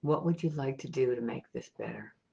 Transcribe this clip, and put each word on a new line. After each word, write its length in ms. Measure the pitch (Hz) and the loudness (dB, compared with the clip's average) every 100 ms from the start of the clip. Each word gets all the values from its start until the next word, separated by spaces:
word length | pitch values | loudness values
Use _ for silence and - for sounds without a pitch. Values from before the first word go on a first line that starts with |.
What 240 | 147 151 | 2 2
would 180 | 170 170 | 4 2
you 80 | 165 | 0
like 280 | 147 135 135 | 0 -2 -2
to 100 | 135 | -4
do 260 | - 127 | 2 2
to 60 | 123 | 2
make 300 | 117 - - | -2 -4 -8
this 180 | 120 - - | -12 -12 -10
better? 380 | 113 113 107 _ _ | -8 -8 -12 _ _